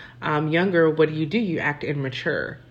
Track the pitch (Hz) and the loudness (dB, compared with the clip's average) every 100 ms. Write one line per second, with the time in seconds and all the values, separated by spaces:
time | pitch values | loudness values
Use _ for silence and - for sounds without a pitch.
0 | - - 160 151 151 165 190 170 160 151 | -20 -8 -2 0 2 2 2 4 4 4
1 | 156 156 156 220 202 160 147 143 - 143 | 2 2 -2 0 0 -2 -2 -4 -4 -4
2 | 135 - 165 120 62 - - | -4 -4 -4 -4 -6 -10 -10